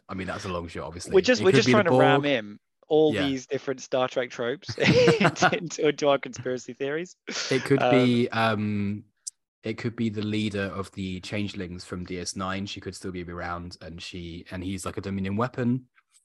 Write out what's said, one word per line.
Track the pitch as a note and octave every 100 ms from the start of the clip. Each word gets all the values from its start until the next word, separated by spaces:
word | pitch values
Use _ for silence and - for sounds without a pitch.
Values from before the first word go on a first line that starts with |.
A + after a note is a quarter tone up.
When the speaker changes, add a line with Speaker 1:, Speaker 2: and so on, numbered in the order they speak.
| -
Speaker 1:
I |
mean, | F#2+ F2+
that's | F2+
a | G2
long | F2 F2
shot, | F#2+ D2
obviously. | F2 -
Speaker 2:
We're | F#3+
just, | F#3 B3
Speaker 1:
It |
Speaker 2:
we're | F#3
Speaker 1:
could | A3+
Speaker 2:
just | G#3
Speaker 1:
be |
the | G#3
Speaker 2:
trying | F3
to | B2+
ram | D3 C#3+
Speaker 1:
Borg. | C#3+
Speaker 2:
in | B2+ G#2 G#2 _ _ -
all | D#3 D#3
Speaker 1:
Yeah. | G#2 A2+
Speaker 2:
these | C3 B2+
different | C3 - C3
Star | - C3 B2+
Trek | - B2
tropes | - A#2+ D3 -
<laughs> | -
into, | - A#4+ A#4+ A#4 D#3+ - F#3 F3
into, | E3 - D#3
into | C#3+ C#3+
our | C#3
conspiracy | C3+ A#2+ B2+ B2+ -
theories. | A#2+ C#3 D#3 F3+ - - - -
Speaker 1:
It | C3+
could | - C#3
Speaker 2:
Um, | B2
Speaker 1:
be, | B2+ B2+ A#2+ A#2+
um, | A2+ A2+ G#2+ G#2 G#2 G2+ G#2 - _ - - _ _
it | A2+ A2+
could | A#2+ A2
be | A2+
the | G#2
leader | G#2+ G#2+ G#2+ G2
of | G2 F2+ F#2
the | - F#2 F#2
changelings | - G#2+ G#2 G2+ F2 F2+
from | - F#2
D | F2+ F2+
S | F2 G2
nine. | F#2 F#2+ G2
She | -
could | G2
still | - G2
be | F2+
around, | E2+ F2 F2 F2 F2 -
and | F2+ E2+
she, | - F#2 E2+ E2+ -
and | F#2
he's, | F2+ F#2+ F2+
like, | F#2
a |
Dominion | G2 G2 F#2+ G2+
weapon, | B2 - A#2+ B2+ - _ _ _